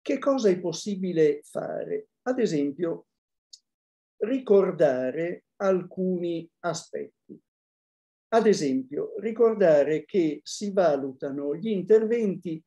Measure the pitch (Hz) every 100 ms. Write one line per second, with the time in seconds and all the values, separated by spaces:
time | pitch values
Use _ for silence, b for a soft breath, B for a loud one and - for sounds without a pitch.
0 | - 277 285 269 214 180 175 165 214 190
1 | 185 160 151 147 - - - - - -
2 | - _ 254 254 208 156 143 143 170 165
3 | _ _ _ _ _ - _ _ _ _
4 | _ _ 208 269 - 202 180 165 151 127
5 | 127 147 170 185 _ _ 196 190 180 -
6 | 185 180 170 165 165 _ 175 165 - 147
7 | 143 _ _ - _ _ _ _ _ _
8 | _ _ _ 226 214 196 147 131 - -
9 | - - 214 220 233 208 180 151 139 156
10 | - 202 160 143 - - 208 190 170 139
11 | 139 131 147 139 143 156 220 196 - 220
12 | 220 240 214 180 180 160